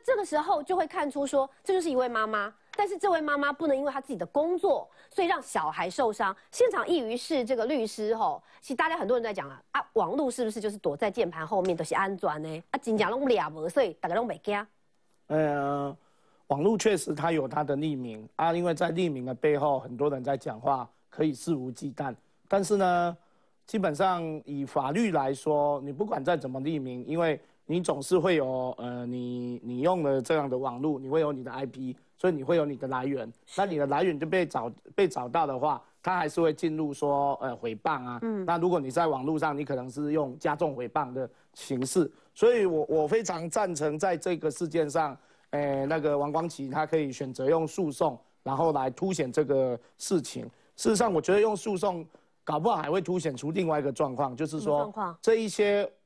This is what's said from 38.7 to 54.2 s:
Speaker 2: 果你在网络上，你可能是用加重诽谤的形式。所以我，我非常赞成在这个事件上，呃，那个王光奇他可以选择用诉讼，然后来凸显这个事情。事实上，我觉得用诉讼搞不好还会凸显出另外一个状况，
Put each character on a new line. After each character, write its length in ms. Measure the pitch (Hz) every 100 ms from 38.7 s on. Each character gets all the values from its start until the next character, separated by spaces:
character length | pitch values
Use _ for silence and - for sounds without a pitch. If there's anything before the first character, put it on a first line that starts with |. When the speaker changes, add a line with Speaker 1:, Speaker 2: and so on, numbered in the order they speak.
Speaker 2:
果 80 | 175
你 100 | 131
在 160 | 131 165
网 180 | 135
络 140 | 135 156
上， 180 | 156 143
你 80 |
可 120 | 143 131
能 120 | 127
是 260 | 123 147
用 220 | 156 139 131
加 160 | 165 147
重 200 | 160 131
诽 140 | 120
谤 240 | 156 131
的 160 | 127 123 - _
形 320 | - - 131 131
式。 260 | 185 147 - _
所 180 | - 226 240
以 100 | 190
我， 180 | 156 151
我 180 | 156 151
非 140 | 220
常 260 | 190 170 165
赞 280 | 220 202 156
成 240 | 151 151
在 180 | 190 170
这 180 | 185 165
个 140 | 160
事 180 | 139 170
件 220 | 165 151
上， 260 | 156 156 131 _ _ _
呃， 340 | 147 143 139 139
那 140 | 160
个 180 | 147 143
王 140 | 143
光 180 | 160 170
奇 200 | - 135
他 180 | 147 156
可 100 | 160
以 140 | 143
选 200 | 123 135
择 160 | 123 131
用 200 | 165 156
诉 240 | - 165
讼， 260 | 139 160 123 - _
然 160 | 131 135
后 140 | 165
来 180 | 147 131
凸 240 | 127 190
显 180 | 175 131
这 140 | 156 135
个 340 | 135 131 120 - _
事 200 | - 180
情。 260 | 123 127 123 - _ -
事 140 | 233
实 60 | 208
上， 180 | 233
我 80 | 170
觉 120 | 147
得 60 | 196
用 160 | 220 208
诉 200 | 220 190
讼 280 | 202 175 156 - _ _ -
搞 120 | 151
不 120 | 165
好 80 | 190
还 120 | 147
会 120 | 185
凸 180 | 170 180
显 160 | 156 131
出 160 | 143
另 160 | 170 165
外 100 | 151
一 60 |
个 80 | 139
状 240 | 123 143
况， 180 | 123